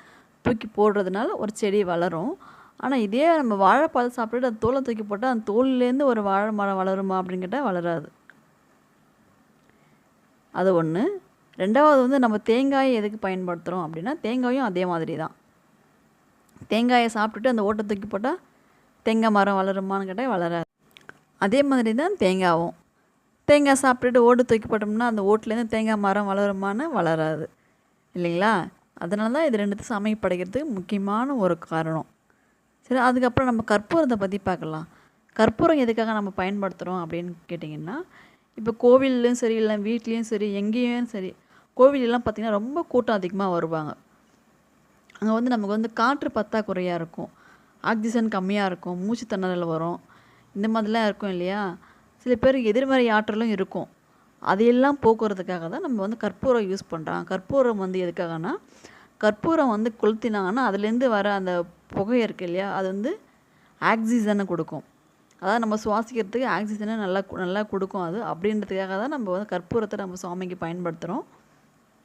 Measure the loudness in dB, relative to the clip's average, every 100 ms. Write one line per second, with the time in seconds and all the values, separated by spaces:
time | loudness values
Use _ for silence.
0 | -16 -20 _ _ -2 -2 -4 2 2 4
1 | 0 -2 -4 -4 -6 -4 0 2 2 0
2 | 0 -2 -4 -6 -12 -20 -20 _ -4 0
3 | 0 2 4 4 2 4 6 6 4 0
4 | -2 -2 -4 -2 -2 -2 -2 0 -2 -6
5 | -6 -4 -2 -2 0 2 2 2 2 2
6 | 2 2 2 0 0 -2 -2 0 0 0
7 | 0 -2 -2 -6 -6 -4 -2 -2 -2 -4
8 | -6 -18 -20 _ _ _ _ _ _ _
9 | _ _ _ _ _ _ _ _ _ _
10 | _ _ _ _ _ 0 2 4 2 0
11 | 0 -2 -10 _ _ -4 2 6 6 6
12 | 4 4 2 2 2 2 2 2 2 2
13 | -2 -4 -4 -4 -4 -6 -4 -6 -6 -6
14 | -6 -6 -4 -2 0 0 0 0 0 -2
15 | -2 -4 -8 -10 _ _ _ _ _ _
16 | _ _ _ _ _ -20 -4 0 4 4
17 | 2 0 -2 0 0 2 0 0 -2 -4
18 | -4 -4 -4 -4 -8 _ _ _ _ _
19 | 0 2 4 4 4 2 0 -2 -2 -4
20 | -4 -4 -2 -2 -2 -2 -6 _ _ -20
21 | -20 -20 _ _ 2 2 4 2 2 0
22 | -2 2 2 4 2 2 0 -6 _ _
23 | _ _ _ _ 4 6 6 4 4 2
24 | 2 4 6 6 6 2 2 -2 -2 0
25 | 0 0 2 2 2 -4 -2 -2 0 0
26 | 2 2 0 0 0 0 -2 -2 -2 0
27 | 0 2 0 -2 -8 -12 _ _ _ _
28 | _ -6 -2 0 2 0 -2 -12 _ -12
29 | -6 -2 -2 0 0 0 -2 -4 -6 -4
30 | -2 -2 -2 -2 -4 -4 -4 -6 -4 -4
31 | -2 -2 -2 0 0 0 -2 -4 -2 -4
32 | -6 _ _ _ _ _ _ _ _ 2
33 | 2 4 2 2 2 0 2 0 2 2
34 | 2 2 -2 -2 -2 -4 -4 -8 -10 -18
35 | _ _ _ 2 2 4 4 4 2 0
36 | 0 -2 -2 -2 -2 -2 -4 -6 -6 -6
37 | -4 -6 -8 -12 -12 -10 -10 -10 -8 -10
38 | -12 -18 -20 _ _ -8 -6 2 6 8
39 | 6 2 2 2 0 2 0 0 -2 -4
40 | -2 -4 -4 -4 -2 -2 -2 0 0 -2
41 | -4 -6 -10 -12 _ _ _ 6 6 6
42 | 2 0 -2 -4 -2 -2 -2 -6 -2 -2
43 | 0 -2 -4 -4 -2 -2 -2 -4 -6 -10
44 | _ _ _ _ _ _ _ _ _ _
45 | _ -6 -2 0 0 0 0 -2 -4 0
46 | 0 0 -2 -4 -2 -4 -2 -4 -2 -4
47 | -6 -10 -14 -14 -20 -20 _ _ -2 -2
48 | 0 0 0 0 0 0 0 -2 -6 -6
49 | -4 -4 -4 -4 -2 -2 -2 -2 -2 -6
50 | -12 -20 _ _ _ -4 -2 0 0 0
51 | 0 -2 -4 -4 -2 -2 -4 -8 -16 _
52 | _ _ -2 2 4 4 2 2 2 2
53 | 4 2 0 -2 -2 -2 -2 -6 -10 _
54 | _ _ _ _ -2 4 6 6 4 4
55 | 2 4 0 -4 -6 -6 -6 -6 -4 -4
56 | -4 -4 -6 -2 0 2 0 -4 -6 -10
57 | -6 -6 -4 -6 -2 2 2 2 -2 -2
58 | -4 -4 -6 -4 -4 -6 -10 -20 -20 -20
59 | -20 _ -2 0 0 2 2 2 -2 2
60 | 2 2 -2 -2 -2 0 0 0 0 0
61 | 2 2 2 0 0 -2 -4 -10 _ -4
62 | 0 0 0 -4 -6 -4 -2 -2 -2 -2
63 | -4 -6 -12 _ _ _ _ _ 0 2
64 | 2 2 2 0 0 -4 -4 -8 -14 _
65 | _ _ _ _ -2 0 0 -2 -2 -2
66 | -2 -6 -6 -4 -2 -2 -4 -6 -6 -4
67 | -2 -2 -4 -6 -4 -4 -4 -4 -4 -4
68 | -6 -6 -6 -4 -2 -2 -4 -6 -4 -4
69 | -4 -4 -4 -4 -4 -6 -4 -4 -4 -6
70 | -8 -10 -10 -8 -8 -8 -8 -6 -6 -6
71 | -8 -8 -8 _ _ _ _ _ _ _